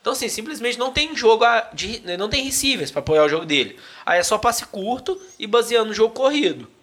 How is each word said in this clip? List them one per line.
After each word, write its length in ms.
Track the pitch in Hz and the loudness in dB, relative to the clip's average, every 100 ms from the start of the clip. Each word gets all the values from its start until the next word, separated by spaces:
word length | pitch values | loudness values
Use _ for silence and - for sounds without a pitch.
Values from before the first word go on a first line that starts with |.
Então, 120 | - | -4
assim, 160 | 262 226 | -4 -4
simplesmente 500 | - 226 294 233 240 | -6 -8 -6 -6 -2
não 140 | 254 | -2
tem 240 | 262 302 302 | 0 -2 2
jogo 260 | 233 226 | 4 6
a, 260 | 233 233 - | 6 4 0
de, 260 | - 190 226 | -8 -8 -8
né, 160 | 180 175 | -8 -6
não 120 | 208 | -2
tem 160 | 277 | -2
receivers 480 | 269 262 277 247 147 | -2 -2 0 0 -2
pra 80 | - | -6
apoiar 240 | 139 156 | 2 4
o 40 | 151 | 4
jogo 160 | 156 | 2
dele. 320 | 165 147 110 - - - - | 0 0 0 -6 -20 -12 0
Aí 140 | 175 | 0
é 20 | |
só 160 | 175 214 | 2 0
passe 260 | 240 226 - | 0 -2 -6
curto 540 | 202 196 254 - 370 - - | -8 -6 -4 -4 -8 -10 -14
e 60 | 214 | 0
baseando 400 | 233 233 233 220 | 0 2 0 0
no 60 | |
jogo 200 | 202 220 | 0 0
corrido. 540 | 220 269 294 202 135 120 _ | 2 0 2 0 -2 -12 _